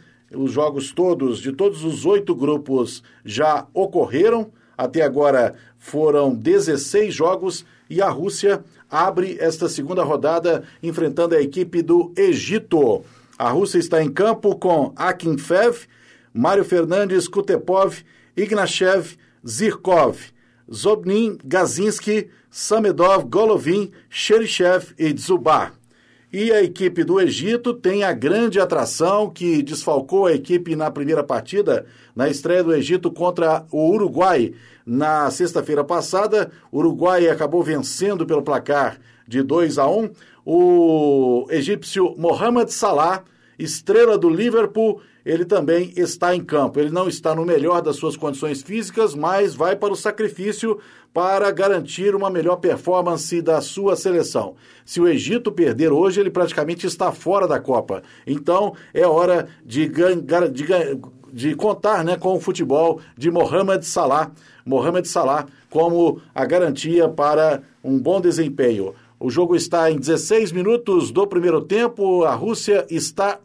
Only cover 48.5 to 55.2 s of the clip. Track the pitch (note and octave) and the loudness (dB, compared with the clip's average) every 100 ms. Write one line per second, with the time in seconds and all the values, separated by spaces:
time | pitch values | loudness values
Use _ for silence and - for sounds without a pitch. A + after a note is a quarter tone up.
48.5 | C#3 E3 A3 F#3+ A3+ G#3+ C#3+ D#3+ G3 G3+ | -8 -8 -8 -6 0 0 0 -2 0 0
49.5 | C3 E3+ G3+ G#3 F#3+ G#3+ G#3 G#3+ - G3+ | 0 -2 0 -2 -4 -4 -4 -4 -4 -6
50.5 | G#3 A3+ G#3 - - _ E3+ F3+ G3 G3 | -4 -4 -4 -8 -20 _ -2 0 2 0
51.5 | E3 G3 F#3 C#3 - G3+ G3 G3 F3+ D#3+ | 0 0 0 -4 -4 0 0 0 0 0
52.5 | F3+ F3 C3+ F3 F3+ F3 D#3+ - F3 E3 | 0 0 -2 0 0 0 -4 -4 -4 0
53.5 | D#3 D#3 - G3+ F3 F#3+ F3 C3+ B2 G2+ | 0 -2 -4 -2 0 0 0 0 -2 -4
54.5 | - - - - F3 F3 C#3+ | -10 -20 -20 -8 0 2 2